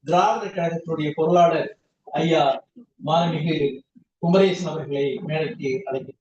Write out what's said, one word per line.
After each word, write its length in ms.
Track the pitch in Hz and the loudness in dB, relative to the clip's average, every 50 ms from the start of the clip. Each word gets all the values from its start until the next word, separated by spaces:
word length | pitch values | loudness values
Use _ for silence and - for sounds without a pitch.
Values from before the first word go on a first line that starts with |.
| _ | _
திராவிட 460 | 139 165 180 190 214 226 220 214 185 | 2 2 4 4 2 0 -2 -4 -8
கழகத்துடைய 600 | - 175 170 165 170 165 - 165 160 151 151 147 143 | -6 -4 -4 -4 -4 -6 -6 -6 -4 -4 -4 -4 -2
பொருளாளர் 560 | - 160 160 175 175 170 170 160 156 - - - _ _ _ _ _ _ | -2 0 4 6 6 6 6 4 0 -4 -6 -10 _ _ _ _ _ _
ஐயா 380 | - - 151 165 165 160 156 143 135 131 - _ _ _ - - _ _ _ - | -8 -4 -2 0 2 2 4 4 2 0 -2 _ _ _ -20 -20 _ _ _ -4
மாண்புமிகு 540 | 147 160 170 170 165 - 151 156 160 156 147 143 135 127 - _ _ _ - _ _ _ _ | 0 2 2 2 0 -2 -2 -2 -2 0 0 -2 -2 -4 -8 _ _ _ -20 _ _ _ _
குமரேசன் 520 | - 170 180 190 196 185 175 - 175 156 | 0 4 4 6 4 4 2 -2 -4 -6
அவர்களை 360 | 151 151 135 139 143 139 139 139 127 - | -6 -6 -6 -4 -2 -2 -2 -2 -4 -6
மேடைக்கு 480 | - 151 156 156 156 139 - - 143 135 131 135 - | -6 -4 -2 -2 -2 -4 -6 -6 -4 -4 -4 -4 -4
அழைக்கிறேன். 340 | 127 131 135 127 131 - _ | -6 -6 -6 -6 -10 -18 _